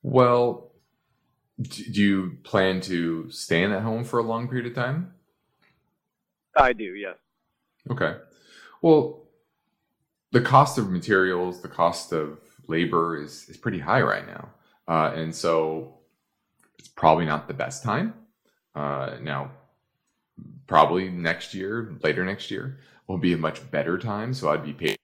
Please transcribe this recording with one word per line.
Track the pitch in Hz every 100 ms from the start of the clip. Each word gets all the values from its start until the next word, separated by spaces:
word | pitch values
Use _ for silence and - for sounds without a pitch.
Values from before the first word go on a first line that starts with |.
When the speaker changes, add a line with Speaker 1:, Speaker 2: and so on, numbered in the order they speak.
Speaker 1:
Well, | 131 127 123 123 120 120 - _ _ _ _ _ _ _ _ -
d-, | 135 - 113
do | 104
you | 101 98 92 -
plan | - 104 95 92
to | 92 87 82 82 80
stay | - - 82
in | 98
that | 98
home | 113 113
for | 120 120
a |
long | 113 113 120
period | 127 120
of |
time? | 123 123 151 180 - _ _ _ _ _ _ _ _ _ _ _ _ _ 151
Speaker 2:
I | 131
do, | 113 104
yes. | 98 98 - _ _ _ _ _ _ -
Speaker 1:
Okay. | - 80 - - _ _ - - -
Well, | 170 156 127 - - _ _ _ _ _ _ _ _ _ _
the | 127
cost | 120 135 143 -
of | 101
materials, | 90 95 98 92 90 90 90
the | -
cost | - 85 85 -
of | 82 76 73 _ _ -
labor | 80 85 85 82 78
is, | 76 - -
is | -
pretty | 117 92
high | 71 123
right | 73 50 50
now. | - - _ _ _ -
Uh, | 82 78
and | 80 80 80
so | 85 80 80 80 67 - _ _ _ _ _ _ _ _
it's | -
probably | - 80 80 82
not | 76 -
the |
best | 69 - -
time. | 120 113 220 - _ _ _ _ _
Uh, | 76 73 69 67 62
now, | 71 69 69 - _ _ _ _ _ _ _ - - - -
probably | 85 78 90 95
next | 87 82 85 -
year, | 98 95 117 110 76
later | - -
next | 92 101 -
year, | 101 135 135 - _ -
will | 92
be | 90
a | 82
much | 78 - -
better | 76 73 92
time. | 113 104 117
So | 131 -
I'd | 78
be | 76
patient | 71 82 -